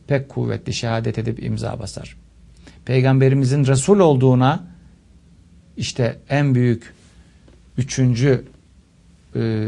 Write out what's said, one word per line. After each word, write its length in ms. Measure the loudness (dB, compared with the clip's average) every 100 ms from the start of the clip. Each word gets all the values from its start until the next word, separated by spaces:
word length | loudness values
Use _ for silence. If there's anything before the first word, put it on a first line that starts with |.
| -4
pek 220 | -4 -4
kuvvetli 440 | -6 -6 -6 -8
şehadet 440 | -8 -4 -4 -4 -6
edip 260 | -6 -6
imza 360 | -6 -6 -8 -10
basar. 380 | -12 -14 -18 -20 _ _ -20 -20 -20 -14 -2
Peygamberimizin 800 | 0 2 4 4 2 2 2 2
Resul 340 | 2 2 4
olduğuna 640 | 4 4 4 4 2 0 -6 -20 -20 -20 _ -20 _ _ -20 -20 _ -10
işte 420 | -8 -2 -4 -4 -4
en 260 | -2 2 2
büyük 380 | 2 0 -6 -20 -20 -20 -20 _ -20 -20 _ -8
üçüncü, 680 | -6 0 0 2 2 0 -2 -20 _ _ _ _ _ _ _ -6
e, 40 | -4 -4